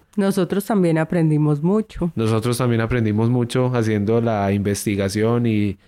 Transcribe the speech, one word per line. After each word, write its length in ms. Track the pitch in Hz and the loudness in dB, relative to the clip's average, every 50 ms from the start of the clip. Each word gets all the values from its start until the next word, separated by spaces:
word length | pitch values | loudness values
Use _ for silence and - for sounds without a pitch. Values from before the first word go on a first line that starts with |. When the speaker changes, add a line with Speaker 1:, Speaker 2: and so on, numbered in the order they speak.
| _ _ - | _ _ -4
Speaker 1:
Nosotros 480 | 208 196 196 - 196 175 - 185 196 196 | -2 0 0 0 0 -2 0 -2 -4 -2
también 320 | - 226 196 180 165 160 | 0 0 2 2 2 2
aprendimos 640 | 156 160 - 175 170 160 156 151 147 151 151 151 143 156 | 0 0 0 0 0 2 2 2 2 2 2 0 0 0
mucho. 480 | 180 208 220 214 - - - 175 170 - | 0 0 0 -2 -4 -6 -6 -6 -4 -2
Speaker 2:
Nosotros 420 | 110 113 110 113 110 104 120 120 | -2 0 0 0 0 0 -2 -2
también 240 | 120 127 120 117 113 | 0 0 0 0 0
aprendimos 480 | 113 113 127 123 110 107 104 107 113 120 | 0 0 0 0 0 0 0 0 0 2
mucho 420 | 127 123 120 117 - 127 127 127 127 | 2 0 0 0 0 0 0 0 0
haciendo 460 | 120 110 110 107 104 101 107 113 117 | 0 0 0 0 0 0 0 0 2
la 320 | 113 117 110 101 98 98 | 2 0 0 0 0 0
investigación 920 | 98 101 95 104 101 - - 110 101 98 98 95 101 107 107 113 120 120 120 | 0 0 0 -2 -2 -2 -2 -2 -2 0 -2 -2 0 0 0 0 0 0 0
y 320 | 117 107 104 104 101 95 - _ | 0 0 0 0 -2 -4 -6 _